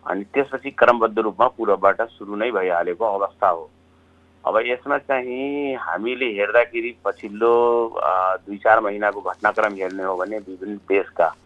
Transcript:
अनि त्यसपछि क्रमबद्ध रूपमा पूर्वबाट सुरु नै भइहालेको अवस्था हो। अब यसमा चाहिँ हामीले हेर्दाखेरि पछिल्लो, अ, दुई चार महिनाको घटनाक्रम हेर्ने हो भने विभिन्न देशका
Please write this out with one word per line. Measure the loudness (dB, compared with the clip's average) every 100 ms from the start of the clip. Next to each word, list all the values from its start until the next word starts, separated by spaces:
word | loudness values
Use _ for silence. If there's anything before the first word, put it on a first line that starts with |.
| -6
अनि | -6
त्यसपछि | -4 -2 -2 -4 -10
क्रमबद्ध | 2 4 6 2 0
रूपमा | -2 2 0
पूर्वबाट | 2 0 2 2 2
सुरु | -2 _ -10 -4
नै | -2
भइहालेको | -2 0 -2 -2 -2 -2
अवस्था | 0 -4 0 0
हो। | 0 -6 _ _ _ _ _ _ _ 0
अब | 0 0
यसमा | -4 -2 -4
चाहिँ | -2 -4 -2 -6 -4 -4 -4 -6
हामीले | -6 -4 -4 -4 -4
हेर्दाखेरि | -2 2 4 2 0 -6 -6 -6
पछिल्लो, | -6 -10 0 2 4 4 2 0
अ, | -2 0 0 0 -2
दुई | -6 -4
चार | 4 4
महिनाको | 4 0 -2 -2
घटनाक्रम | -6 -2 0 2 0
हेर्ने | 0 -6 -4
हो | -4 -4
भने | -4 -6
विभिन्न | -10 -12 -10 -10
देशका | 0 0 0 0 0 0